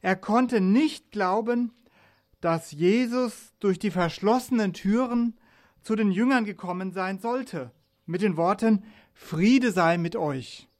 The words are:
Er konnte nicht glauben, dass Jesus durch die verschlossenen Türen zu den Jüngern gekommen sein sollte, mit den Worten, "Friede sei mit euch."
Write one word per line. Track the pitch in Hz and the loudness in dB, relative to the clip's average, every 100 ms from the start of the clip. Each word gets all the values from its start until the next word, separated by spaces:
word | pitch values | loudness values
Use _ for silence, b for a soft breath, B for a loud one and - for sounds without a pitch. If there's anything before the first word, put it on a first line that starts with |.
Er | 185 185 | -2 -2
konnte | - 220 254 233 | 0 0 2 2
nicht | 185 214 302 - _ | 4 4 2 -2 _
glauben, | 208 185 202 226 240 240 _ b b b b b _ | -4 0 0 0 -2 -2 _ b b b b b _
dass | 170 165 - | -2 -2 -4
Jesus | 147 175 226 247 247 247 - - _ | 0 2 4 2 0 -2 -4 -20 _
durch | 202 185 | -2 0
die | 208 | -2
verschlossenen | 180 170 - 196 247 247 240 202 | 0 -2 0 0 0 2 0 0
Türen | 185 190 220 254 240 233 - b b b b | -2 0 0 0 0 -2 -4 b b b b
zu | - 214 | -4 0
den | 214 | 2
Jüngern | 185 247 262 214 | 2 2 0 -2
gekommen | 185 180 180 190 | -8 -8 -6 -6
sein | 185 185 190 | -6 -6 -4
sollte, | 233 247 262 170 120 _ _ _ - | -4 -6 -6 -10 -10 _ _ _ -8
mit | 175 | -2
den | 208 160 | 0 0
Worten, | 170 202 226 214 B B B | 0 2 2 2 B B B
"Friede | _ - 160 202 262 247 | _ -10 0 4 4 4
sei | 185 165 175 | 2 2 2
mit | 170 220 | -2 -2
euch." | 156 135 117 - - | -4 -4 -8 -18 -20